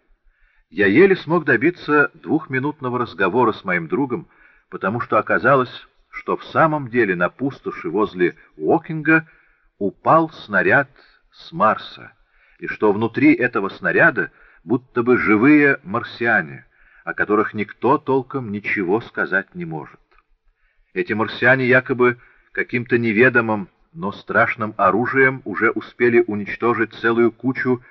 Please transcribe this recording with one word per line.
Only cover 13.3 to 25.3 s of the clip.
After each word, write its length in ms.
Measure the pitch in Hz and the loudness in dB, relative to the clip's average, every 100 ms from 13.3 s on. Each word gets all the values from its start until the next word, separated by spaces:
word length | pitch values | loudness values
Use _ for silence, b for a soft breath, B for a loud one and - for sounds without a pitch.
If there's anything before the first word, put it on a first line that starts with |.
этого 340 | 147 98 113 98 | 4 0 -2 -6
снаряда 640 | - 92 85 160 123 82 b b b | -4 -2 2 2 2 -6 b b b
будто 400 | - 123 - - | -4 -4 -4 -4
бы 120 | 120 123 | 2 2
живые 640 | 90 107 127 151 143 139 | 2 2 4 4 4 0
марсиане, 840 | - 107 113 - 117 110 80 65 - b b b | -4 -8 -8 -6 -2 -2 -2 -10 -20 b b b
о 100 | - | -12
которых 400 | 82 90 104 104 | -8 0 0 0
никто 420 | 107 101 - 113 151 | -4 -10 -4 -2 0
толком 540 | - 135 123 139 120 | 0 -4 -4 -8 -8
ничего 500 | 104 - 107 87 107 | -8 -6 -4 -2 -2
сказать 540 | 117 - 85 95 95 | -4 -6 -4 -2 -4
не 100 | 90 | -10
может. 360 | 85 80 69 - _ _ _ _ _ _ _ _ _ | -10 -10 -14 -20 _ _ _ _ _ _ _ _ _
Эти 200 | 92 90 | -6 -4
марсиане 560 | 107 110 - 123 131 123 | -2 -4 0 2 4 4
якобы 500 | 127 127 123 123 123 b b b | 2 2 2 2 0 b b b
каким-то 480 | - 95 123 120 120 | -8 -6 -6 -2 0
неведомым, 680 | 117 104 127 123 113 107 92 _ _ | 2 4 4 4 0 -4 -6 _ _
но 180 | 80 95 | -12 -10
страшным 640 | 101 - 98 113 - 107 104 | -10 -4 0 0 -2 -8 0
оружием 640 | 98 95 123 131 131 | 2 2 0 2 2